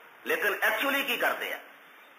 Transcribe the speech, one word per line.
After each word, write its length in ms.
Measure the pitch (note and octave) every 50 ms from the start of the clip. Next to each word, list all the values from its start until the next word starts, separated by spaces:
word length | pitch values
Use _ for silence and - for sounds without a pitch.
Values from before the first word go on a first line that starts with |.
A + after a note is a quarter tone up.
| - - - - -
ਲੇਕਿਨ 280 | A#2+ - A3+ A3 G#3 F#3+
ਐਕਚੁਅਲੀ 480 | - G#3 G#3+ A3 A3 B3 C4+ C4 C#4
ਕੀ 140 | C4 - A#3
ਕਰਦੇ 360 | F#3+ E3 C#3 B2 - A2 F#2+
ਆ? 80 | - - - - - - - - - - - - -